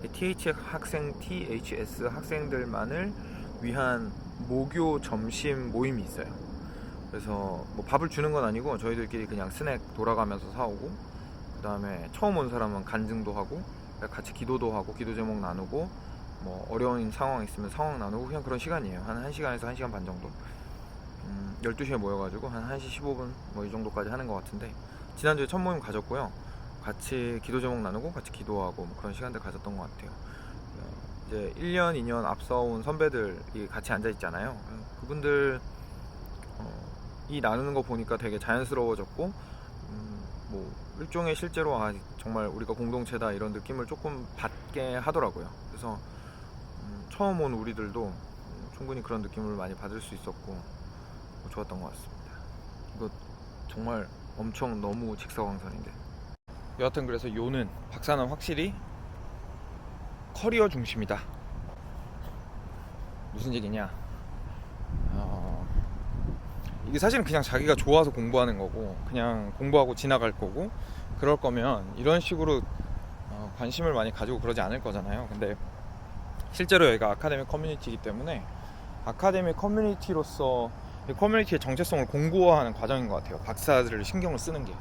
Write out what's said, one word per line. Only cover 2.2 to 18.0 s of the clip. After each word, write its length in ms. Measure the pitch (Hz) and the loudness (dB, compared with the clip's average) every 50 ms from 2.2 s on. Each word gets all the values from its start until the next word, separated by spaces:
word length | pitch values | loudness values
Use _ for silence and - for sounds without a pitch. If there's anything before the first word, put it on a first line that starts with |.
| 160 - 160 151 151 139 135 127 123 120 113 107 107 117 139 165 185 202 202 - - - - - - - - - | -4 -4 -2 -2 -2 0 0 0 0 0 -2 -2 -2 -2 -2 -2 -2 -2 -4 -6 -8 -8 -8 -8 -8 -8 -8 -4
위한 500 | 113 120 120 139 135 127 123 117 113 104 90 - - - - - 123 120 | -4 -2 0 2 4 4 2 2 0 -4 -6 -8 -8 -10 -8 -8 -4 0
모교 500 | 123 131 135 139 - 170 165 160 151 143 | 2 2 0 2 2 4 4 4 4 2
점심 720 | - - - 107 110 113 113 - - 147 139 135 127 120 | 0 -2 -2 -2 -2 -2 -2 0 0 0 0 0 0 0
모임이 320 | 110 113 127 135 131 113 92 | 2 2 2 4 2 0 -2
있어요. 240 | - - - - - - - - - - - - - - - - - - - - - | -4 -4 -6 -6 -6 -8 -8 -8 -8 -8 -8 -8 -8 -8 -8 -10 -8 -8 -10 -10 -6
그래서 540 | - 107 98 110 104 101 101 98 90 82 - - - | -8 -6 -4 -2 -2 -2 0 -2 -2 -4 -4 -6 -6
뭐 100 | 104 101 | -6 -2
밥을 220 | - - 139 165 160 | 4 4 4 4 4
주는 220 | - 147 147 151 151 | 2 2 2 4 4
건 100 | 147 131 | 4 4
아니고 340 | 110 107 113 123 147 127 | 4 2 2 0 0 0
저희들끼리 500 | 104 107 113 117 117 113 107 - 113 110 | 0 0 0 0 0 0 -2 -2 -4 -2
그냥 220 | - 110 104 95 95 | -2 -2 -2 -2 -2
스낵 300 | - - - 147 131 117 - - - | -4 -4 -2 -2 -2 -2 -4 -8 -4
돌아가면서 560 | - 110 113 113 110 110 104 101 98 - 98 | 0 2 4 4 4 4 2 0 -4 -6 -6
사오고, 400 | 98 120 127 113 101 104 120 151 196 - - - - - - - - - - - - | -4 -2 -2 -2 -2 -4 -6 -8 -8 -8 -10 -10 -10 -10 -10 -10 -10 -10 -10 -10 -8
그다음에 520 | - - 104 101 101 101 101 98 87 85 80 | -6 -2 -2 -2 -2 -2 -4 -4 -4 -6 -8
처음 260 | - - - 208 202 | -2 2 4 4 4
온 120 | 165 139 123 | 4 2 2
사람은 340 | 120 120 113 107 104 98 95 | 2 0 0 2 0 -2 -4
간증도 500 | - - 107 110 - 113 113 107 104 101 | -2 0 0 0 0 0 -2 -2 -2 -2
하고, 280 | 104 98 - 139 170 185 - - - - - - - - 107 | -2 -2 -2 -4 -6 -6 -8 -10 -12 -12 -12 -10 -8 -8 -6
같이 220 | - - - - - | -6 -8 -8 -8 -6
기도도 400 | - 120 117 127 127 120 113 110 | -6 -2 0 0 2 2 2 0
하고, 200 | 104 95 110 107 | 0 -2 -4 -4
기도 220 | - 120 110 113 | -4 -4 -4 -2
제목 220 | 113 110 110 110 107 | -2 -2 0 0 -2
나누고, 500 | 98 90 87 92 95 90 117 143 170 185 - - - - - - - - - - | -2 -2 -2 -4 -4 -2 -2 -2 -2 -2 -6 -10 -10 -10 -10 -10 -10 -10 -10 -8
뭐 260 | - 95 92 95 - - | -8 -6 -6 -6 -6 -4
어려운 400 | 113 113 123 123 123 120 113 110 | 0 2 4 4 4 2 0 -2
상황 320 | 107 - 139 135 135 123 107 | 0 0 0 0 2 0 -2
있으면 240 | 104 - - 104 98 | -4 -4 -6 -6 -4
상황 280 | - 151 151 156 147 | -2 -2 0 0 0
나누고, 260 | 127 | -2